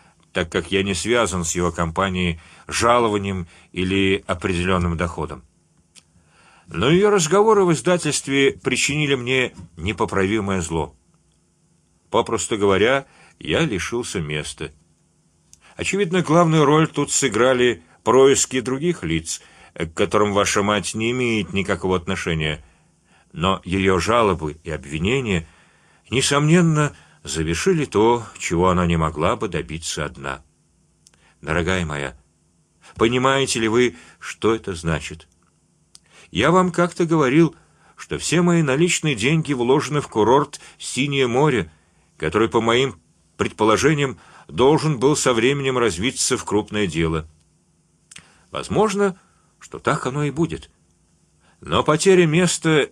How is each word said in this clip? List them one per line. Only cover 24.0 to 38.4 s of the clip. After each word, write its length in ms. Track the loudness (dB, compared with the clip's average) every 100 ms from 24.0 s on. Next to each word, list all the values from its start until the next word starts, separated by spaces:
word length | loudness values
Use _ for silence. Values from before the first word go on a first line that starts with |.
| 2 2 2 0 -6 -10
и 80 | -10
обвинения, 800 | -10 -8 -4 -2 -2 -2 -4 -4 _ _ _ _ _ _
несомненно, 840 | -2 0 0 4 4 4 2 -2 -6 _ _
завершили 640 | -8 -4 -2 -2 0 0
то, 400 | 0 2 2 2 -4 -12
чего 300 | -4 0 2
она 180 | 2 2
не 100 | 0
могла 400 | -2 -2 -2 -2
бы 120 | -4
добиться 560 | -6 -8 -10 -10 -8
одна. 380 | -10 -10 -12 -12 _ _ _ _ _ _ _ _ _ _
Дорогая 440 | -4 -2 -2 -2
моя, 320 | -4 -6 -8 -12 _ _ _ _ _ _ -16 -2
понимаете 640 | 0 2 2 2 0 -2
ли 80 | 0
вы, 280 | 2 0 -2 -16 _
что 360 | -16 -4 -2
это 200 | -2 -4
значит? 540 | -6 -4 -4 -6 -16 -20 _ _ _ _ _ _ _ _ -20 -8
Я 200 | 0 2
вам 200 | 4 2
как-то 360 | 0 -2 -2 0
говорил, 480 | 2 4 4 2 0 _ _ _ -20
что 220 | -10 -8
все 220 | -2 2